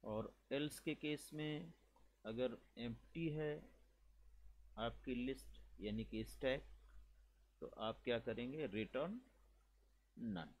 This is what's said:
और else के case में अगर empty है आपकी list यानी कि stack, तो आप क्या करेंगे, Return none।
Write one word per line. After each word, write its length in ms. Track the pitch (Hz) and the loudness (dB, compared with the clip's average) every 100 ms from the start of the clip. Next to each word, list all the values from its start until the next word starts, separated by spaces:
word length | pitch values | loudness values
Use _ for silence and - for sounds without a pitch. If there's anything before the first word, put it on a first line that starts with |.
और 300 | - 107 110 - _ | 0 0 0 -6 _
else 280 | 135 151 - | 2 2 0
के 160 | - 151 | -2 0
case 340 | 151 151 - | 0 0 -2
में 400 | 151 151 151 170 - - - - _ 110 | -2 0 0 -4 -12 -20 -20 -20 _ -4
अगर 320 | 113 127 113 - - | 4 4 4 -8 -4
empty 500 | 117 117 - - 165 | -2 -2 -4 2 2
है 220 | 151 151 151 - - - - - - - - - - - - | 4 4 2 -2 -18 -20 -20 -20 -20 -18 -16 -16 -16 -14 -2
आपकी 380 | 117 - - 123 | -2 -2 -2 0
list 460 | 127 135 - - - - | 2 0 -4 -12 -14 -4
यानी 240 | 101 107 110 | 0 0 0
कि 180 | 110 113 | -2 -2
stack, 400 | - 135 135 - - - - - - - - - - | 2 4 4 0 -14 -14 -16 -16 -20 -20 -20 -20 -8
तो 60 | - | -8
आप 340 | - 110 113 | -2 -2 0
क्या 160 | - 117 | 2 2
करेंगे, 480 | 117 113 123 147 139 | 4 0 0 0 0
Return 520 | 101 104 127 160 226 - - - - - - - - _ - | 2 2 2 0 -2 -8 -20 -20 -20 -20 -20 -20 -20 _ -6
none। 360 | 120 92 78 - | -2 -2 -2 -10